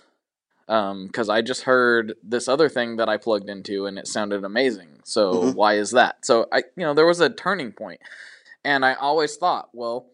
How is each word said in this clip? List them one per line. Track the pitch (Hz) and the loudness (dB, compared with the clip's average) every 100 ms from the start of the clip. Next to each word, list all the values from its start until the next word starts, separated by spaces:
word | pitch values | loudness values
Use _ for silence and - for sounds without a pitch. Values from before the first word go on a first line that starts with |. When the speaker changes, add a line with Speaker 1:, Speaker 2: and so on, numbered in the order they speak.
| _ _ _ _ _ _ - | _ _ _ _ _ _ -4
Speaker 1:
um, | 110 98 98 95 | -2 -2 -8 -8
'cause | - 104 | -4 0
I | 110 | 0
just | 117 127 | 0 -2
heard | - 127 120 117 110 - | 2 4 4 2 0 -8
this | 98 117 127 | -6 -4 0
other | 139 - | 2 2
thing | 127 117 117 | 0 -4 -2
that | 110 | -2
I | 107 | -2
plugged | 117 107 98 | -2 -2 -4
into | 98 95 98 98 | -12 -6 -6 -6
and | 98 | -8
it | - | -8
sounded | 117 104 101 | -6 -4 -4
amazing. | 98 113 131 104 82 71 - | -4 0 0 -2 -10 _ -4
So | 117 98 | 0 2
Speaker 2:
Mm-hmm. | 92 127 113 | 2 0 2
Speaker 1:
why | 107 104 | 2 2
is | 101 | 2
that?" | 120 - - - | 4 4 2 0
So | 117 - | 2 2
I, | 127 - - | -2 -2 -4
you | |
know, | 160 | 0
there | 147 165 | 4 4
was | 170 | 4
a | 147 | 2
turning | 117 180 190 120 | 0 -4 -4 -6
point, | - 101 78 - - - - _ - 139 | -12 -16 -16 -20 -20 -20 -20 _ -8 -2
and | 139 131 | 2 2
I | - | 0
always | 139 160 - - | 0 0 0 0
thought, | 175 127 - | -2 -2 -6
"Well, | 117 117 123 123 | -10 -8 -8 -10